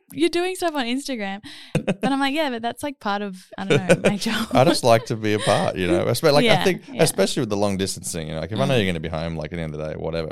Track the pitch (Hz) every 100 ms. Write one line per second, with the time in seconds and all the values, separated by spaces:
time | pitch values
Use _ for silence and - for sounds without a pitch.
0 | _ 269 339 339 359 370 349 302 233 262
1 | 285 247 196 196 - - - - - 190
2 | 262 269 277 294 294 233 233 - 294 277
3 | 214 202 202 185 - - 196 - 185 -
4 | - 202 226 220 226 - 139 - 123 113
5 | - 113 107 107 - 107 113 82 95 104
6 | 107 120 160 147 233 196 185 175 - -
7 | 165 - 196 - 113 101 104 95 98 -
8 | - 85 78 80 82 113 135 127 95 82
9 | 80 80 82 80 78 87 80 76 78 82
10 | 82 82 80